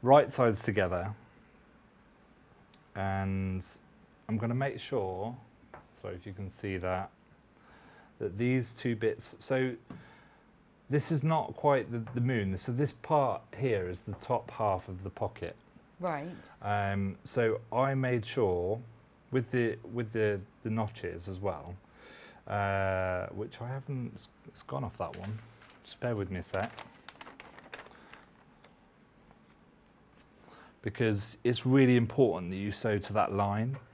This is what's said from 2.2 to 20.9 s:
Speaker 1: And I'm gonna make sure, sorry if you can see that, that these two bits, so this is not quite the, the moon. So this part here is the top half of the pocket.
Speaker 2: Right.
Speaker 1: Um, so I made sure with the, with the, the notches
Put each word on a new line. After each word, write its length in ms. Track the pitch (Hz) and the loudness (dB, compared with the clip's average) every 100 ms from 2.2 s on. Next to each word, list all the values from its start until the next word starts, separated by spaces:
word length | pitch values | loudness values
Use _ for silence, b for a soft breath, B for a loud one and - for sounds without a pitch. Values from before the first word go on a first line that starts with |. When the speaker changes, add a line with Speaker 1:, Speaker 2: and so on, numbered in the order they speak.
| - - - - - - - - | -20 -20 -20 -20 -20 -20 -14 -4
Speaker 1:
And 680 | 98 95 95 95 95 92 - - - - - - - | -2 0 0 0 -2 -4 -6 -18 -20 -20 -20 -20 -4
I'm 100 | 110 | -2
gonna 160 | 117 | 0
make 240 | 123 139 110 | 0 -2 -4
sure, 560 | - 131 95 92 107 127 - - - - - | -2 -2 -2 -4 -6 -8 -18 -20 -20 -20 -20
sorry 200 | - 98 | -14 -12
if 100 | 90 104 | -10 -12
you 60 | |
can 140 | 95 95 | -10 -10
see 280 | - 104 95 | -8 -6 -2
that, 340 | 92 92 87 - - - _ - B B B B B - | -2 -2 -4 -14 -20 -20 _ -20 B B B B B -8
that 180 | 101 98 | -6 0
these 360 | 123 131 120 | 2 2 0
two 200 | - 123 | -4 -2
bits, 400 | 113 113 - - - | 0 0 -2 -10 -16
so 340 | - 131 131 117 - B B B B B B _ - _ - | -2 0 0 -2 -12 B B B B B B _ -20 _ 0
this 200 | 143 - | 0 2
is 140 | 160 | 2
not 320 | 151 160 - - | 4 2 0 2
quite 340 | 147 139 - | 4 4 2
the, 80 | 117 113 | -6 -4
the 60 | 120 | 0
moon. 360 | 120 123 98 92 | 2 2 0 -2
So 120 | - | -2
this 220 | 120 143 | 0 -2
part 500 | - - 151 131 98 - - | -2 2 4 4 0 -6 -4
here 320 | 131 104 90 | 0 0 0
is 120 | 90 | -6
the 120 | - | -8
top 360 | 98 - 123 - | -10 -2 -2 -2
half 340 | - 110 92 - | -2 0 0 -2
of 140 | 90 | -10
the 80 | 95 | -10
pocket. 460 | - 107 - - - - - - - | -4 -6 -4 -10 -10 -20 -20 -20 -8
Speaker 2:
Right. 300 | 180 151 160 - - - | -6 -4 -6 -12 -18 -10
Speaker 1:
Um, 560 | 104 104 98 98 98 - | -2 0 0 0 -2 -6
so 360 | - - 113 107 - | -4 2 2 2 -2
I 220 | 117 135 | 0 2
made 300 | 135 127 123 | 2 2 0
sure 540 | 107 - 104 90 90 113 123 - - - - | 0 2 2 2 0 -2 -6 -20 -20 -20 -2
with 180 | 131 117 | -2 0
the, 280 | 127 117 - - | 0 0 -2 -6
with 200 | 117 113 | -6 -4
the, 260 | 113 107 101 98 - | 2 2 2 -6 -10
the 80 | 117 | -4
notches 580 | 110 107 | -2 -2